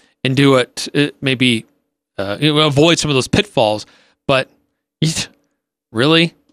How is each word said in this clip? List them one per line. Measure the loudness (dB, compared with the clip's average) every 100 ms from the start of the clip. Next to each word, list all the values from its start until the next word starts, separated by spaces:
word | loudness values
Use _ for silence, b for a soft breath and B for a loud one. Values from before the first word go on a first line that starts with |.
| b b
and | -4 2
do | 4 4
it, | 0 -6 -6 -2
uh, | -4 -4
maybe, | -4 0 0 0 -4 _ _ _ _ -10
uh, | -8 -2
you | -2
know, | 0 0
avoid | 2 2 2
some | 0
of | -2
those | 0
pitfalls. | -2 -2 0 0 -2 -8 b b b -4
But, | -2 -4 _ _ _ _ _
eesh, | -6 -4 -10 _ _ _ _ _ _
really? | -2 0 2 0 -4 _